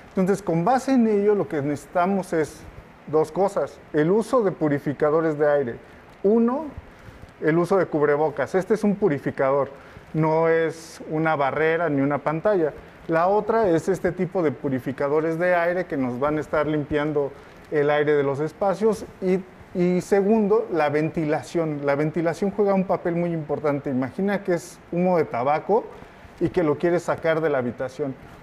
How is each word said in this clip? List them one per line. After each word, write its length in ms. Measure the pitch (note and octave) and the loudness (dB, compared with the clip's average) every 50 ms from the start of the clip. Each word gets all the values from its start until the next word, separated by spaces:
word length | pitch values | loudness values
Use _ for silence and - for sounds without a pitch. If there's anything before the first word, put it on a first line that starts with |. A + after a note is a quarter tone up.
| - - | -20 -8
Entonces, 320 | - - F#3+ F3+ G3+ F3+ | -4 -2 0 0 0 -2
con 240 | - - E3 E3 E3+ | -2 -2 -2 0 2
base 280 | G#3+ B3+ B3+ A#3+ - C4+ | 2 2 2 2 2 2
en 120 | B3+ A#3 | 4 4
ello, 280 | A3+ G#3+ G3+ G3+ G#3 G#3 | 4 4 2 4 4 2
lo 120 | G3+ E3+ - | 2 2 -2
que 120 | - D3+ | -2 -2
necesitamos 720 | C#3 D3 D3 C#3 - - - F3+ F3 F#3 G3+ F#3+ F3 - - | -2 -2 -4 -4 -6 -4 -2 0 2 2 2 0 -2 -2 0
es 300 | E3 D3+ - - - - - - - - - - - - | -2 -2 -2 -4 -12 -18 -20 -20 -20 -20 -20 -20 -20 -8
dos 240 | - C#3+ D#3 D#3 D3+ | -2 0 2 2 2
cosas. 480 | - F3 F#3+ G3 - F#3 D3 C3 - - - - - | 0 0 0 0 0 -2 -4 -4 -6 -12 -12 -4 0
El 180 | D3+ D3+ E3 | 2 2 4
uso 320 | F#3+ A3 A3+ - - C4 A3 | 4 2 2 2 2 2 2
de 100 | F#3+ E3 | 2 0
purificadores 840 | - E3 D3+ C#3+ C#3+ - D3+ C3+ - D#3 D3+ D3 E3 D#3+ E3 D3+ C#3+ | 0 0 0 0 0 -2 -4 -4 0 0 2 2 2 2 0 0 2
de 100 | D3+ D3 | 2 2
aire. 280 | C#3+ D3 C#3+ A#2 A#2 - - - - - - - - - - | 4 2 0 -2 -4 -10 -14 -20 -20 -20 -20 -20 -8 -2 2
Uno, 420 | G3 G#3+ A#3 A#3 A#3 B3 D4 D#4+ D4 B3+ - - - - - - - - - - - - - - | 2 4 4 4 2 0 -2 -6 -8 -12 -16 -18 -18 -20 -20 -20 -20 -20 -20 -20 -20 -12 -6 -2
el 160 | D#3+ D#3 E3+ | 0 2 2
uso 180 | F3 E3 G3 | 2 2 2
de 100 | F#3+ E3 | 2 2
cubrebocas. 680 | - - D#3 C#3+ D3 D3 C#3+ D#3 D#3 C#3+ - C3 A#2 - | 2 0 0 2 2 2 2 0 0 -2 -2 -4 -2 0
Este 200 | F#3+ F3 - A3 | -2 0 0 0
es 80 | G3+ - | 0 2
un 140 | G#3 G3 | 0 0
purificador, 720 | F#3+ G#3+ G3 D3 C3+ - C#3+ B2 - C#3 C3+ C3+ C#3+ C3+ C3 - - - - - - - - - | 2 0 0 0 0 -4 -4 -2 0 0 2 2 0 0 -2 -6 -12 -20 -20 -20 -20 -16 -6 -2
no 340 | D#3+ D#3 D#3+ D#3 D#3+ E3 E3 | 0 0 2 2 2 2 2
es 540 | E3 E3 E3 D#3+ D3 - - - - - - - | 2 2 2 0 -4 -8 -14 -20 -18 -16 -12 -6
una 260 | E3+ D#3 D#3+ D#3+ D#3+ | -4 -2 0 0 2
barrera 540 | C#3+ C#3+ C3+ C3 D3 D#3 D#3+ D#3+ E3 E3+ D#3+ | 2 0 0 0 0 0 2 2 2 0 0
ni 100 | D3 C#3 | 0 0
una 180 | C#3 C#3 D3 C#3 | 0 0 0 -2
pantalla. 540 | - D3 D#3 D#3+ D#3 G#3+ G#3+ F#3+ D#3+ D3 - - - - - - - | -2 -2 -4 0 0 2 2 2 0 0 -2 -6 -14 -20 -20 -14 -6
La 200 | - E3 D#3+ E3+ | -2 0 2 2
otra 420 | F#3 G3+ G#3+ G#3 G#3 G#3 A3+ A3+ F#3+ | 2 2 2 2 2 0 2 2 2
es 200 | E3 D#3+ D#3+ - | 2 2 2 0
este 240 | F#3 F3 - F3+ F3 | -2 0 -2 -2 -2
tipo 300 | F3+ F#3 E3 - G3 E3+ | -2 -4 -4 -2 0 0
de 80 | D3+ | 0
purificadores 880 | B2 A#2+ - D3 C3 B2+ A#2+ D3 B2 - C#3+ C#3 C#3+ D#3 D#3 E3 E3 D#3+ | -2 -2 -4 -4 -4 -4 -4 -4 -6 -4 -2 0 0 0 0 0 0 0
de 160 | F3 F3+ F3+ | 0 2 2
aire 300 | F3 E3+ F3 F3+ F#3 F3 | 2 2 0 0 -2 -2
que 140 | F3+ E3+ C#3+ | -4 -2 -2
nos 200 | C3 B2 A#2+ A#2+ | -2 -2 -2 -2
van 200 | C3+ D3+ D3+ D#3 | -2 0 0 -2
a 20 | |
estar 260 | C#3 - - D#3 D3+ | -2 -2 0 0 0
limpiando 640 | D3 D#3 D3+ C#3+ C#3+ D#3 D3 D3 D#3 D3+ D3 C#3+ C3+ - - - - - - - - | 0 0 -2 -2 -2 -2 -2 0 0 0 -2 -2 -2 -4 -10 -20 -20 -20 -20 -10 -4
el 200 | - D3+ C#3+ C#3+ | 0 2 2 4
aire 240 | D3 D3 D3+ D3 D3+ | 2 2 2 4 2
de 80 | D3 C#3 | 2 2
los 180 | C#3 C#3 C3+ | 0 0 -2
espacios. 640 | D3+ D#3 D#3 - G#3 G3 F3+ F3 G#3 A3+ G#3 - - - - - | -4 -4 -4 -2 -2 0 0 2 2 0 0 0 -4 -12 -12 -6
Y, 200 | - F#3 F#3 F#3 F#3+ - - - - - - | -2 0 0 0 -2 -6 -16 -20 -18 -8 -2
y 280 | F#3+ F3 F3+ F3+ F3+ - | 0 2 2 2 0 0
segundo, 640 | - G#3+ G3 G3 G3 A3 A3+ G#3+ G3 G#3+ A3+ A#3 A3+ | 2 2 2 4 4 4 2 4 4 2 2 0 0
la 200 | F#3+ D#3+ D3+ D3 | 0 0 0 2
ventilación. 920 | C#3 D3+ D#3 D#3+ D3+ E3+ D#3+ D3 D#3 D3+ - - - F3 E3 D#3 D3+ C#3+ C#3+ | 2 0 0 -2 -2 -2 -2 0 -2 -2 -4 -4 -2 -2 -2 -2 -2 -4 -2
La 100 | C#3+ C#3 | 0 0
ventilación 560 | C#3 D3+ D#3 D#3 F3 E3 E3+ D#3+ - G#3 G3 | 0 0 -2 -2 -2 -2 -2 -2 -2 -2 -2
juega 240 | G3 - G#3 G3 G3 | 0 0 0 2 2
un 100 | F#3+ F3+ | 2 0
papel 320 | F#3 F#3 E3+ - F3+ E3+ | 0 -2 -2 -2 -2 -2
muy 160 | E3+ F3 F3 E3+ | -2 -2 -2 -2
importante. 560 | E3 D3+ D3 D3 C3 C#3 D3+ C#3+ C#3+ C3+ D3+ | -4 -4 -4 -4 -2 -2 -2 -2 -2 -2 -2
Imagina 560 | C3+ B2 C3 B2 - - F#3+ G3+ G3+ F#3+ G3 | -2 -2 -2 -2 -4 -2 -2 -2 -2 -2 -2
que 100 | - F3 | -2 -2
es 240 | E3 - - - - - - - | -2 -4 -6 -18 -20 -14 -6 -2
humo 240 | E3+ F3+ F#3 F3+ | 0 2 2 2
de 80 | E3+ D3+ | 2 0
tabaco 600 | D3 - A#2 B2 C#3 D3 D#3 D3 - G3 A#3 - - - - - - - - - - - - | 0 -2 -2 0 0 0 0 0 0 0 0 0 -2 -10 -18 -20 -20 -20 -20 -20 -18 -8 -4
y 120 | F3 E3 | -4 -2
que 120 | - F#3 F3 | 0 0 2
lo 140 | D3+ C#3+ | 2 2
quieres 280 | - - F3 F3 F3 E3+ | 0 0 0 0 0 0
sacar 360 | - D3+ C3 - D#3+ D#3+ D#3+ | -2 -4 -2 0 0 0 0
de 80 | D#3 D#3+ | 0 0
la 100 | D3 C3+ | 0 0
habitación. 560 | B2 A#2+ A2+ - C3+ B2+ - - D3 C#3 C3 - - - - - | 0 -2 -4 -6 -8 -8 -6 -6 -6 -6 -6 -8 -14 -20 -20 -20